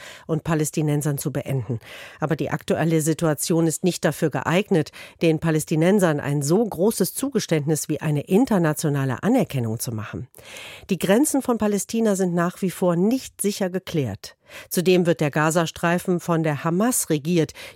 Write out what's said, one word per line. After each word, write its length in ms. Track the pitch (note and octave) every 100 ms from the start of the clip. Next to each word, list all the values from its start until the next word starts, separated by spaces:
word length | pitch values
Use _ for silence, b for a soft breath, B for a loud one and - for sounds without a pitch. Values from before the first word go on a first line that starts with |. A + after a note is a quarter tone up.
| B B B
und 160 | D#3+
Palästinensern 720 | - D#3+ D3+ - D3+ D3 D3 C#3+
zu 140 | D3+
beenden. 480 | C3+ - C3+ A2+ A#2 B B B B
Aber 160 | D3+ D#3
die 160 | C#3+
aktuelle 500 | - - F#3+ D#3+ E3
Situation 640 | D3+ D#3 E3+ D3 - E3 E3
ist 180 | D#3
nicht 220 | F3+ - E3
dafür 240 | - D#3+
geeignet, 600 | C#3+ - E3+ G#3+ F3+ D3 B B B
den 160 | E3+ D#3
Palästinensern 800 | E3 D#3 - D#3 E3 G#3 F#3 D3
ein 240 | - D3
so 200 | C#3 F3+
großes 520 | A3+ D3 G3 - F#3 -
Zugeständnis 720 | C4+ G#3+ - D#3+ C#3+ D#3 -
wie 100 | D3+
eine 220 | D#3 D3
internationale 1000 | - F#3+ C4 G3+ D#3+ D3+ D#3+ C#3+ C3+ A#2+
Anerkennung 560 | E3+ B3+ F3+ C#3 A#2 A2
zu 120 | -
machen. 360 | A2 G#2 F2+ B2 - B B B B B
Die 80 | F3+
Grenzen 420 | E3+ G#3 D4+ C#4
von 160 | B3 A#3+
Palästina 580 | G#3+ G3+ - A3+ A3+ F#3+
sind 200 | F#3 F3
nach 260 | F3 -
wie 80 | F#3
vor 260 | - F3+ E3+
nicht 460 | G3 C4 - -
sicher 300 | G3+ - F#3
geklärt. 640 | F#3 - E3 B2 F#2+ - - B B B
Zudem 360 | - E3+ F3+ F3
wird 140 | D#3+
der 100 | D3+
Gazastreifen 920 | D#3 D3+ E3 D#3+ - F3 F3 - F3
von 200 | - F3+
der 220 | D#3+ C#3+
Hamas 460 | E3 F3 A#3 B3 -
regiert, 420 | D3+ C#3+ F3 D3+ - B